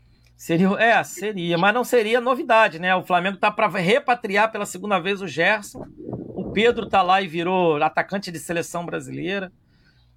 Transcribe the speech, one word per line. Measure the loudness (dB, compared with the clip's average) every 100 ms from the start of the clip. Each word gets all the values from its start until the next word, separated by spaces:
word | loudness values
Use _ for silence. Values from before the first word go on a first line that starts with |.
| _ _ _ _
Seria, | -2 2 2 2
é, | 4 2
seria, | 0 -6 -8 -4 -2 2
mas | 2
não | 2
seria | 2 2 4 0
novidade, | 0 -2 2 4 4 2
né? | 0 0
O |
Flamengo | 2 0 0 0
tá | -2
pra | 0 0
repatriar | 0 2 2 2 -2 0 0 0
pela | -2 -8
segunda | -8 -2 -2
vez | 0 -4
o | -4
Gerson. | 0 2 0 -4 -16 -18 -16
O | -12 -12 -10 -10 -4
Pedro | 2 2 2 0
tá | 2
lá | 4 2
e | 0
virou | -4 0 2 2 2
atacante | 0 0 -2 -6 -6
de | -10
seleção | -4 -4 -4 -8 -6
brasileira. | -8 -8 -8 -6 -6 -8 -14 _ _ _ _ _